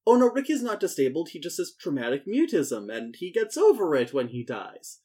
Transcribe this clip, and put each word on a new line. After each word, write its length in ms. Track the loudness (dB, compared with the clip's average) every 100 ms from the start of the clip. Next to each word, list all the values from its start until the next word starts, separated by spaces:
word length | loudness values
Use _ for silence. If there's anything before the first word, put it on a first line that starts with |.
| 4
"Oh 100 | 6
no, 100 | 6
Ricky's 320 | 2 -2 -2
not 180 | -2 -2
disabled, 500 | -4 0 0 0 -6
he 100 | -8
just 180 | -10 -8
has 160 | -8
traumatic 520 | -8 -6 -4 -2 -4 -2
mutism, 680 | 0 2 2 0 -4 -6
and 200 | -8 -10 -10
he 140 | -6
gets 260 | -4 -4 4
over 380 | 4 6 4
it 180 | 2 2
when 160 | -2 -4
he 160 | -6
dies." 560 | -8 -8 -10 -16 -20 -20